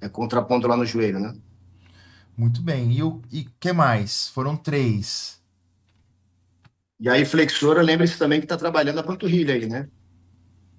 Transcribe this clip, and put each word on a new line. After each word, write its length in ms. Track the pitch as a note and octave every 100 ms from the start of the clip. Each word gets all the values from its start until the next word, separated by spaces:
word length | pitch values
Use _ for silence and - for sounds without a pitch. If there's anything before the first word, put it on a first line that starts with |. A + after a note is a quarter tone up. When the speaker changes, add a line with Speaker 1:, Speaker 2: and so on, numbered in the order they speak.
Speaker 1:
é, 80 | G3+
contraponto 600 | - A#2 A#2+ - B2 A#2+
lá 80 | A#2+
no 100 | A#2
joelho, 320 | A2+ A2 F#2+
né? 160 | G#2+ A#2 - - _ _ _ - - - _ -
Speaker 2:
Muito 260 | A#2 A#2+
bem. 300 | E3+ C#3 A#2+
E 100 | B2+
o, 180 | D#3+ D#3+ -
e 120 | D#3+ C3 -
que 140 | F3
mais? 560 | F3 C#3 A2 G#2 - -
Foram 280 | - C3+ D3+
três. 840 | - C#3+ B2 G#2 G2 - - - _ _ _ _ _ _ _ _ _ _ _ _ _ _ _ -
Speaker 1:
E 80 | A#2
aí, 160 | C3
flexora, 580 | D3 D#3+ D3+ - C#3+ D#3
lembre-se 340 | E3 E3 E3+ -
também 240 | D3 D3+
que 60 | D3
tá 100 | E3
trabalhando 440 | E3 E3 C#3+ D3
a 20 |
panturrilha 520 | D#3 F#3 G3 F3 D3+
aí, 120 | B2 A2
né? 220 | A#2+ C#3+ _ _ _ _ _ _ _ _